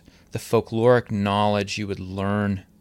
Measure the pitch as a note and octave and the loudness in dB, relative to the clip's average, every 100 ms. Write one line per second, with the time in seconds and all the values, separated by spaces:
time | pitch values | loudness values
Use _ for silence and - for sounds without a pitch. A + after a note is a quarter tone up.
0 | - _ _ A2 - A#2 - A2+ A#2 B2 | -16 _ _ -12 0 0 0 2 4 4
1 | - G#2 G2+ G2+ G#2 G#2 G2 G#2 G2+ F#2+ | 2 -2 0 2 2 0 -2 -6 -6 -8
2 | F#2 F#2+ G2 G#2 G2+ F#2+ - _ | -8 -4 -2 0 0 -2 -6 _